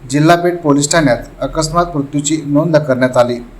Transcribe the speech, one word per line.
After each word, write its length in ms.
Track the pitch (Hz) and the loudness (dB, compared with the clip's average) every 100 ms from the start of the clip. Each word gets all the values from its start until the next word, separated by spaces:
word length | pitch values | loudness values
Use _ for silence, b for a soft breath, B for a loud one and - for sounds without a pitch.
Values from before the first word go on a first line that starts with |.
| 131 | -4
जिल्हा 260 | 147 156 170 | 2 4 4
पेठ 260 | 175 175 | 0 -2
पोलीस 300 | 151 139 143 | 0 2 2
ठाण्यात 260 | 170 143 113 - - | 2 2 0 -6 -8
अकस्मात 460 | 139 160 151 170 175 147 | -6 -4 -2 -2 -2 -4
मृत्यूची 460 | 139 147 147 160 143 | -4 -4 -2 -4 0
नोंद 320 | 147 170 151 | 0 2 0
करण्यात 400 | 147 123 127 123 | 2 0 0 2
आली. 180 | 120 120 120 | 0 -2 -10